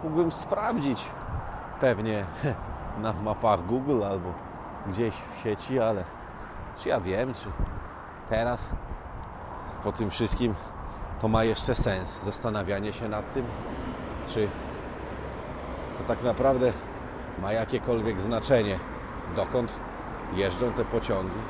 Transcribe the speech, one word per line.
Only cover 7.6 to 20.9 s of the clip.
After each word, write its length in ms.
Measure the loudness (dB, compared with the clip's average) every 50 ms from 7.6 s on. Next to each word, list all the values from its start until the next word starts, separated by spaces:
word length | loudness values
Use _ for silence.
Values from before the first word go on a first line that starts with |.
| 0 0 -2 -8 -8 -10 -12 -12 -12 -14 -14 -12 -4 0
teraz 400 | 2 2 2 2 0 0 -2 -4 -4 -6 -4 -6 -8 -8 -8 -10 -10 -10 -10 -10 -10 -10 -10 -10 -10 -8 -8 -8 -8 -2 -2
po 80 | -2
tym 180 | 0 0 0 0
wszystkim 440 | 2 2 2 2 4 4 4 2 2 0 -6 -10 -10 -8 -8 -8 -8 -8 -8 -6 -4 0
to 80 | 2 4
ma 160 | 6 6 6
jeszcze 300 | 6 4 4 2 2 2
sens, 480 | 4 4 2 2 2 0 -4 -6 -4
zastanawianie 720 | -4 -2 -2 0 -2 0 0 0 0 0 0 0 0 -2
się 160 | -2 -2 -2 -2
nad 240 | -2 -2 -4 -2
tym, 120 | -2 -2 -2 -2 -6 -6 -6 -6 -6 -4 -4 -6 -6 -6 -6 -6 -6 -6 -6 -2
czy 200 | 2 2 2 2 2 -4 -6 -6 -6 -6 -8 -8 -8 -8 -8 -6 -6 -6 -6 -6 -6 -8 -8 -8 -8 -8 -6 -6 -6 -6 -6 -6 -6 -4
to 60 | 0
tak 180 | 0 0 2
naprawdę 500 | 2 0 2 6 6 6 6 8 6 4 4 2 -6 -8 -8 -8 -8 -8 -8 -8 -8 -8 -6 -4
ma 100 | 0 0
jakiekolwiek 680 | 2 2 2 2 0 0 2 2 2 2 4 2 0 2
znaczenie, 580 | 2 2 2 0 6 6 6 8 8 6 2 0 -2 -6 -8 -8 -8 -8 -8 -8 -8 -4 0
dokąd 400 | 0 0 2 2 2 2 2 -2 -6 -8 -8 -8 -8 -8 -8 -8 -8 -6 -2 0
jeżdżą 380 | 2 2 2 4 2 2 2
te 120 | 2 2 0
pociągi. 520 | 2